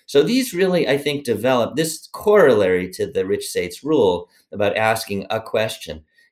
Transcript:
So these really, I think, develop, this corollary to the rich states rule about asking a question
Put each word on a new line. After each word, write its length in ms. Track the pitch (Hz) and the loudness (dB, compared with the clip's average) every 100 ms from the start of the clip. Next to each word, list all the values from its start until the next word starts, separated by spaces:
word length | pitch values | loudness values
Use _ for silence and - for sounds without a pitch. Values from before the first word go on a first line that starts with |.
| _ | _
So 180 | 143 | 2
these 300 | 156 247 254 | 2 2 -2
really, 340 | 175 185 180 156 | 0 0 2 2
I 100 | 139 | 0
think, 260 | 147 143 | -2 -4
develop, 520 | 135 104 123 127 110 123 | -4 -2 0 2 0 -2
this 320 | 160 - - | -4 -6 -14
corollary 760 | - 208 208 156 110 95 92 92 | -4 2 6 6 6 4 2 -2
to 140 | 90 101 | -6 -4
the 140 | 95 95 | -4 -2
rich 220 | 101 - | -4 -4
states 360 | 95 90 - | -6 -6 -8
rule 460 | 135 151 101 87 87 _ _ | -2 2 2 0 -6 _ _
about 240 | 101 104 - | -4 -2 0
asking 500 | 110 113 - 101 - | 0 0 -4 -8 -6
a 100 | 110 | -8
question 640 | - 113 110 - - 78 - _ _ | -4 -4 -4 -6 -14 -16 -16 _ _